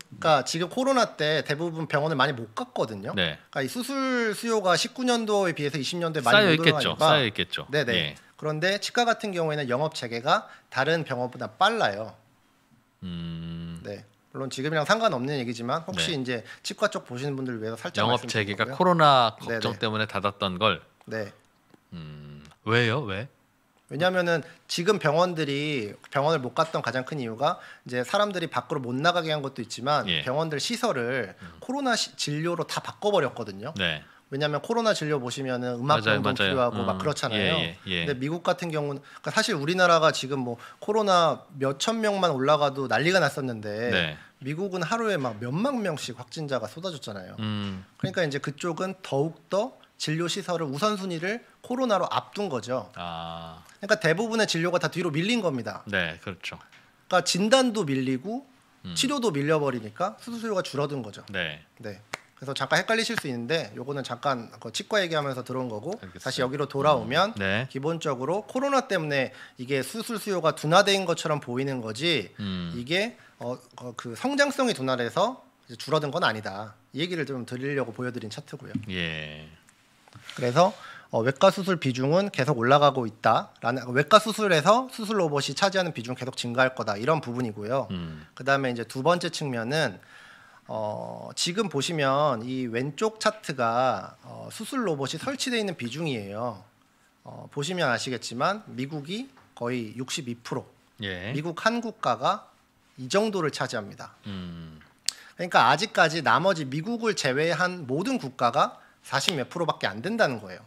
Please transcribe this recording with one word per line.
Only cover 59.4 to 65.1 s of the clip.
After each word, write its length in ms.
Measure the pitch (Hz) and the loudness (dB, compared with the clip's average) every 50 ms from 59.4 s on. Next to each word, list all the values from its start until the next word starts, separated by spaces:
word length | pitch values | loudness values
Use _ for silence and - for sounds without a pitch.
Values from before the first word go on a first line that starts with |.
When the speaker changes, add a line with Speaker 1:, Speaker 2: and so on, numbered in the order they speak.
| 139 147 160 156 147 139 127 123 107 107 104 - 175 196 220 - | 2 2 2 2 2 0 -2 -2 -6 -10 -6 -4 -4 -4 -4 -8
Speaker 1:
수술 200 | - - 233 233 | -14 -12 -12 -8
수요가 240 | 214 226 208 185 175 | -6 -2 -2 -2 -2
줄어든 400 | - - 131 143 143 147 139 117 | -2 -2 -2 -2 -2 -2 -6 -8
거죠. 200 | 107 95 - - - | -10 -12 -16 -16 -8
Speaker 2:
네. 340 | 101 95 87 78 76 78 - _ _ _ | -6 -4 -4 -4 -6 -10 -14 _ _ _
Speaker 1:
네. 240 | - 107 98 92 - _ - - - _ _ | -12 -12 -12 -12 -12 _ -14 -14 -14 _ _
그래서 220 | - - 127 135 | -14 -10 -8 -4
잠깐 240 | - 139 127 156 165 | -4 0 2 2 2
헷갈리실 380 | 180 - 226 220 226 - 233 208 | 4 2 0 0 0 0 -2 -4
수 60 | - 151 | -4 -4
있는데 440 | 123 120 117 120 156 165 139 107 110 | -6 -6 -4 -2 -2 -2 -2 -4 -10
요거는 280 | 123 123 135 143 139 127 | -12 -8 -6 -6 -6 -4
잠깐 460 | - 120 117 - 147 135 120 113 - - - | -6 -8 -4 -2 -2 -2 -2 -4 -12 -16 -16
그 120 | - 117 | -16 -10
치과 320 | 110 - 202 - 220 208 190 | -8 -8 -6 -2 0 0 0
얘기하면서 400 | 170 | 2